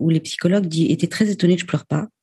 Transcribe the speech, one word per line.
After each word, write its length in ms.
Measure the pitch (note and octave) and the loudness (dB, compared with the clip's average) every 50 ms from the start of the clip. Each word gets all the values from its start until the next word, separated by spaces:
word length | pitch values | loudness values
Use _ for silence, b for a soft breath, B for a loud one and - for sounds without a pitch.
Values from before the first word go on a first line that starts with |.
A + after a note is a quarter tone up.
ou 80 | - E3 | 2 2
les 120 | E3 D#3+ | 2 2
psychologues 480 | D#3+ - - - - F3 F#3 G#3 G3 E3+ | 0 -4 -10 -4 0 2 2 2 0 0
di-, 180 | D#3 D#3+ E3 | 0 0 2
étaient 220 | - E3 - - F3 | 2 2 0 0 -4
très 200 | - - A3 G#3 | -4 -4 -4 -4
étonnés 280 | G3+ - - F3 F#3 | -2 2 2 2 2
que 60 | F3 F3 | 2 0
je 40 | |
pleure 180 | - - D3+ - | -4 -6 -6 -4
pas 220 | _ - D3+ F3 A3+ - _ | _ -4 -4 -4 -6 -12 _